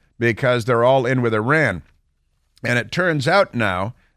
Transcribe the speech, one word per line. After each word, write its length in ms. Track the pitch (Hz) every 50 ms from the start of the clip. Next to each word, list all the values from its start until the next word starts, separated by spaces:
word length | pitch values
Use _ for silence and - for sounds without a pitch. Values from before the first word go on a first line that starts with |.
| _ _ _ -
because 460 | 117 117 110 - - 123 123 123 107
they're 180 | 120 120 117 117
all 220 | 127 135 135 123
in 160 | 123 131 127
with 120 | 123 117 110
Iran. 500 | 107 110 123 147 160 147 117 95 80 - _ _ _ _ _ _ _ _ _ _ _ _ _ _ _ -
And 140 | 117 120 120
it 140 | 110 104
turns 360 | - 170 185 180 156 147 120 156
out 280 | 180 202 190 - -
now 380 | 117 110 98 92 90 95 113 - _ _ _ _